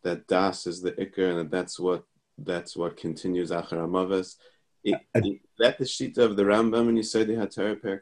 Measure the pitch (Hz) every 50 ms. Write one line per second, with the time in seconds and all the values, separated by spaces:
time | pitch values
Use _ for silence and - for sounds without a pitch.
0 | - - 85 - - - 95 92 98 95 - - - 90 85 87 90 87 - 98
1 | 95 92 - 95 92 90 85 85 80 76 92 90 87 - - - 90 90 87 -
2 | - _ _ _ _ _ _ - 76 92 87 87 - - - 87 85 85 - -
3 | - 85 78 - - 92 90 90 87 78 87 85 - - 85 85 82 82 92 92
4 | 92 92 98 95 90 - - _ _ _ _ _ _ _ _ _ - 104 95 -
5 | - _ - 113 101 101 101 - _ _ _ - 113 127 - - 131 - - -
6 | 135 120 - 120 120 107 101 101 98 101 104 110 113 113 110 117 117 117 117 113
7 | 107 - - 110 110 107 113 113 101 - - - 110 107 104 - - 101 98 98